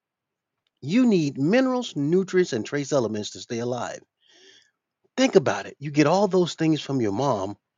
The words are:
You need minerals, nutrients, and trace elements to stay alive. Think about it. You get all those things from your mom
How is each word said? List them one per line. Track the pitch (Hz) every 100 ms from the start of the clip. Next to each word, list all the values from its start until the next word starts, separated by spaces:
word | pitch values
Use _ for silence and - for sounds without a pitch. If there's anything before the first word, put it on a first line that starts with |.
| _ _ _ _ _ _ _ _
You | 131 220 247
need | 190 143 135
minerals, | 147 240 262 247 247
nutrients, | - 143 180 185 185 175
and | 117
trace | 101 143 135
elements | 147 110 107 101
to | 98
stay | - 117
alive. | 120 123 98 76 - _ _ _ - _ _ _ _ _ _
Think | - 262 -
about | 123 98 -
it. | -
You | 143
get | 143 147
all | 185 208
those | 185 175
things | - 160 151
from | - 139
your | 110
mom | 98 143 107 95 104 _